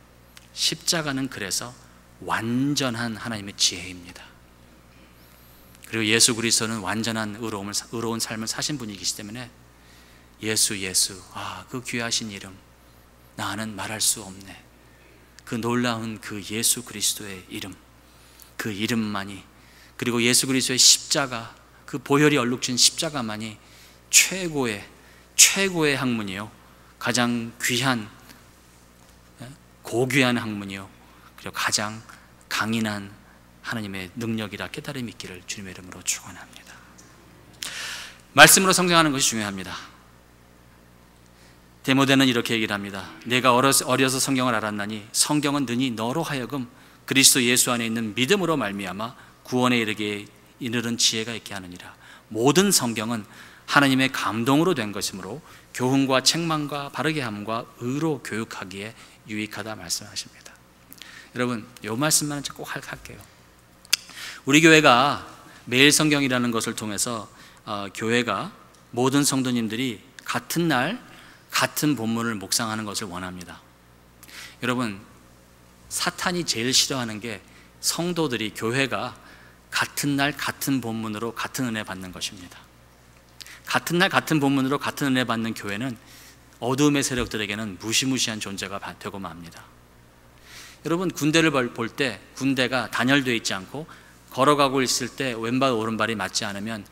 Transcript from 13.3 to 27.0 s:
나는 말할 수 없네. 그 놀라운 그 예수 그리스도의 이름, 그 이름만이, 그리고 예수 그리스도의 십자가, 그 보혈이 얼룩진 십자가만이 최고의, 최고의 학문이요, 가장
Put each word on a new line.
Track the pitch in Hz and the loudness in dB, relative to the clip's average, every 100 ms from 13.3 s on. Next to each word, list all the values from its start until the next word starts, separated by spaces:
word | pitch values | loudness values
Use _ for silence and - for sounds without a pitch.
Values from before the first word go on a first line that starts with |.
| - | -8
나는 | 101 101 110 98 | -6 -6 -8 -8
말할 | 98 110 | -8 -2
수 | - 117 | -2 -2
없네. | 95 95 98 - - - - - - - - - | -6 -16 -18 -20 -20 -20 -20 -20 -20 -20 -20 -20
그 | - | -8
놀라운 | 120 117 120 123 113 113 107 | -4 0 0 0 -2 -6 -10
그 | - 104 90 | -10 -10 -8
예수 | 107 113 120 | -2 0 -2
그리스도의 | - 104 - - 104 92 90 | -6 -4 -4 -4 -8 -12 -12
이름, | 107 101 87 - - - - - - - - | -12 -12 -14 -20 -20 -20 -20 -20 -20 -18 -8
그 | 113 | -6
이름만이, | 98 110 113 107 104 98 95 - - - - - - | -2 -2 -2 -4 -6 -8 -12 -18 -20 -20 -20 -18 -8
그리고 | 123 117 | -2 2
예수 | 117 123 131 | 4 4 2
그리스도의 | 131 123 123 | 0 2 6
십자가, | - - - 156 131 117 113 - - - - | 6 6 2 0 0 -4 -10 -18 -20 -20 -10
그 | 139 | -6
보혈이 | - 143 151 143 | 2 6 6 6
얼룩진 | 120 123 - 120 | 2 0 -2 4
십자가만이 | - - 165 143 110 107 110 107 - - - - - | 4 2 -4 -4 -6 -6 -10 -14 -20 -20 -20 -20 2
최고의, | - - 185 175 147 120 101 - - - - - - | 4 4 0 -2 0 -2 -2 -10 -20 -20 -20 -2 4
최고의 | - 196 196 175 151 135 | 4 4 2 2 2 2
학문이요, | 131 113 101 95 110 - - - - | 0 -2 -4 -8 -10 -14 -20 -20 -20
가장 | - | -6